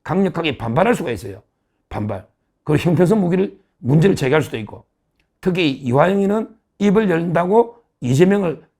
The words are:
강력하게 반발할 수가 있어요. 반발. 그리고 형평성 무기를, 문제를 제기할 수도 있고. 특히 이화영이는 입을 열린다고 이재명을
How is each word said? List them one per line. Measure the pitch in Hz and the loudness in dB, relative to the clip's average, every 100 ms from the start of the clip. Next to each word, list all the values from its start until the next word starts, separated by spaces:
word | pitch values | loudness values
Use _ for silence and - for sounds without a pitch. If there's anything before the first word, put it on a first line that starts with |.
강력하게 | - 175 190 160 165 131 | -6 -2 0 -2 -4 -4
반발할 | 117 120 220 | -4 0 0
수가 | 226 - | 0 -2
있어요. | 113 104 95 _ _ _ _ _ | -8 -10 -16 _ _ _ _ _
반발. | 107 107 101 - _ _ _ | -8 -6 -8 -12 _ _ _
그리고 | - 151 | -2 0
형평성 | 170 156 175 220 | 2 2 2 2
무기를, | 175 180 196 - _ _ | 0 0 -2 -6 _ _
문제를 | 117 151 175 - | 0 2 4 2
제기할 | 131 151 | 0 0
수도 | 139 113 | 0 -6
있고. | 107 - _ _ _ _ _ _ | -12 -16 _ _ _ _ _ _
특히 | 190 180 156 | -4 0 0
이화영이는 | 135 131 135 175 202 196 214 220 - _ - | -2 -2 2 2 2 0 -2 -4 -12 _ -2
입을 | 202 202 214 | 2 2 2
열린다고 | 165 170 165 180 220 233 - _ _ | -2 -2 -2 0 2 0 -2 _ _
이재명을 | 123 131 180 202 180 143 _ _ | -2 4 4 4 0 -6 _ _